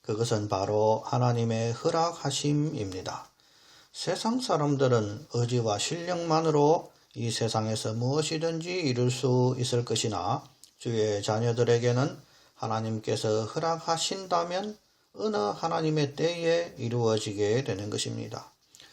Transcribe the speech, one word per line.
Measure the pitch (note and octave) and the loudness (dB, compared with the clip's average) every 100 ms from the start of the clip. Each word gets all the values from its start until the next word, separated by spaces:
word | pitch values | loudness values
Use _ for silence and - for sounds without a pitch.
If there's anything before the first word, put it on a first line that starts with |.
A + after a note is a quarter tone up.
그것은 | - G#2+ A#2+ G#2+ G#2 | -6 -4 0 -2 0
바로 | G2 G2 G#2 G#2+ A2 - | -2 0 2 4 2 0
하나님의 | B2 B2 A#2+ A#2 A2+ A#2 | 2 2 2 0 0 -2
허락하심입니다. | A#2+ E3 E3 E3 E3 C#3+ - C#3+ D3 D3+ D3 G2 F#2 - - - _ _ _ - - - - | -2 -2 0 0 -2 -4 -2 0 0 0 -4 -6 -8 -10 -10 -14 _ _ _ -20 -20 -20 -8
세상 | - F#3 A3 B3+ | -4 -2 -2 -2
사람들은 | B3 E3 D3 C#3 C3 A#2+ G#2 G#2+ - | 0 2 2 4 4 4 2 -4 -6
의지와 | A#2+ A#2+ B2 A2+ G#2 | -2 0 0 0 0
실력만으로 | - E3 E3+ F3 E3+ D#3 E3 D3 D3 E3 - - _ | -2 -4 -4 -4 0 2 4 4 6 4 0 -16 _
이 | A#2+ A#2 | -6 -4
세상에서 | A2 A2+ A2+ A2 A2 A2+ | -2 0 0 -2 -2 -4
무엇이든지 | A2+ B2 D3 D3+ D#3+ E3 E3 F3 | -2 0 0 0 -2 -2 -4 -4
이룰 | F3+ D3+ B2 B2 | -2 0 2 0
수 | B2 C3+ B2 B2 B2+ | 2 2 4 4 2
있을 | B2 A#2+ A#2+ | 0 0 0
것이나, | A2+ A#2 F#2+ F#2 C#3+ - _ - _ | -2 0 -2 -2 -2 -6 _ -20 _
주의 | B2 A2+ G#2+ G#2 | -4 0 2 0
자녀들에게는 | G2+ G#2+ A#2+ A2+ A#2 A#2+ B2 A#2+ D3+ F#3 - _ _ _ | 0 0 2 2 4 4 4 2 2 -2 -14 _ _ _
하나님께서 | A2 A2+ A2+ A2 A2+ A2+ A2 G#2+ G#2+ | -4 -2 -2 -4 -2 0 2 0 0
허락하신다면 | D#3+ E3 E3 E3 D#3+ - F#3+ F#3+ F3 F3 F3+ G#3 G#3+ _ _ _ | -2 -2 -2 0 0 0 -4 -2 0 0 -4 -6 -10 _ _ _
어느 | - G#3+ G#3 | -6 -2 0
하나님의 | G#3 - E3 E3 D#3 D#3 C#3+ C#3+ | -2 -2 -2 0 2 2 0 0
때에 | D#3+ E3+ E3 E3+ E3+ - | -2 0 2 2 0 -6
이루어지게 | A#2 A#2+ A2+ A2 A2+ G#2 G#2 A#2 | -4 0 2 2 0 0 2 2
되는 | C#3 A#2 G#2 | 0 -4 -4
것입니다. | A2 - A2+ A2+ A2 - _ _ - - | -4 -4 -6 -8 -10 -14 _ _ -20 -20